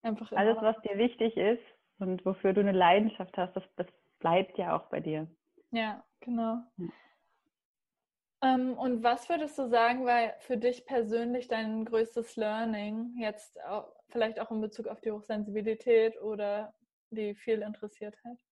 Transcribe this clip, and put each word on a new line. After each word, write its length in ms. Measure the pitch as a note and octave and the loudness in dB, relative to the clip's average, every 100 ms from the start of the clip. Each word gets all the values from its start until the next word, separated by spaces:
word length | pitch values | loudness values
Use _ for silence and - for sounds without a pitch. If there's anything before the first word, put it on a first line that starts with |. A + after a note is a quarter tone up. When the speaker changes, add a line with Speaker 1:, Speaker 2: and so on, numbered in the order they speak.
Speaker 1:
einfach 300 | A3+ G#3+ A3+ | -4 -6 -4
Speaker 2:
Alles, 240 | G#3 G#3 A3+ | 2 4 4
Speaker 1:
immer 180 | G#3+ | 2
Speaker 2:
was 80 | A3 | 0
dir 140 | G#3+ G3+ | -4 2
wichtig 380 | A#3+ - A3+ - | 0 2 0 2
ist 260 | G3 A#3 - _ _ _ | 2 2 -4 _ _ _
und 260 | F#3 F#3 F#3+ | -4 -2 -2
wofür 260 | F#3+ G3 | 0 2
du 80 | F#3+ | 4
eine 100 | G3+ | 4
Leidenschaft 640 | F#3 F3 F#3+ A3 - F#3 - | 6 6 6 4 -4 -10 -6
hast, 180 | F#3 | -4
das, 80 | - - - | -6 -10 -10
das 100 | F3+ _ _ _ | -10 _ _ _
bleibt 400 | E3 F3 F#3+ - | 2 2 2 -4
ja 180 | F3 D#3+ | -2 -2
auch 100 | - | -2
bei 120 | - | -6
dir. 280 | D#3+ D#3 D#3+ _ _ _ _ | -4 -6 -6 _ _ _ _
Speaker 1:
Ja, 320 | A#3 A3 G3+ - _ | -4 -4 -6 -16 _
genau. 380 | - A#3 A3+ A#3 A#3+ - | -6 -2 -2 -4 -8 -10
Speaker 2:
Ja. 100 | F3 - _ _ _ _ _ _ _ _ _ _ _ _ _ _ | -10 -10 _ _ _ _ _ _ _ _ _ _ _ _ _ _
Speaker 1:
Ähm, 320 | C4 B3+ B3+ B3 | 2 2 0 -2
und 260 | C4 A#3+ | -2 2
was 240 | A#3 A#3+ - | 2 0 -2
würdest 280 | E4+ D4+ D4 | -4 -4 -4
du 100 | B3+ | 2
sagen, 360 | A#3 A#3 B3+ | 4 4 2
war 280 | B3 A#3+ A3+ - | 2 2 2 -4
für 160 | - A#3+ | -6 0
dich 280 | A#3+ B3 | 0 -2
persönlich 600 | - C4 A3 A3+ A#3 B3 B3 | -2 -2 0 -2 -2 -4 -2
dein 360 | A3 A3 A3 | -4 -2 -4
größtes 500 | A3 A3+ A3+ A#3+ A3+ - | -2 0 0 -2 -6 -4
Learning, 800 | G#3+ G#3+ A3+ G#3 G#3 A3 A#3+ A#3+ | -2 -2 -2 -2 -4 -6 -8 -6
jetzt 380 | G#3+ G#3+ - - | -6 -6 -16 -16
au-, 280 | - G#3 - - _ | -8 -8 -10 -20 _
vielleicht 320 | A#3+ A3 A3 | -2 -2 -2
auch 100 | A3+ | -6
in 100 | A3 | -4
Bezug 280 | G#3+ - A3 | -6 -8 -10
auf 120 | G#3+ | -6
die 120 | A3 | -8
Hochsensibilität 1080 | G#3 - G#3+ G#3 G#3 G#3+ A3 - A3+ A3+ A3 | -8 -6 -6 -4 -4 -4 -4 4 6 4 0
oder 540 | G#3+ G#3 G#3 G#3 G#3+ _ _ _ _ | -8 -4 -4 -4 -6 _ _ _ _
die 240 | A3 G#3+ G#3 | -8 -6 -6
Fehleinteressiertheit? 1000 | - A3 G#3 G#3+ G#3 _ G#3 - A#3+ B3 _ | -2 -2 -2 -10 -14 _ -14 -14 -18 -18 _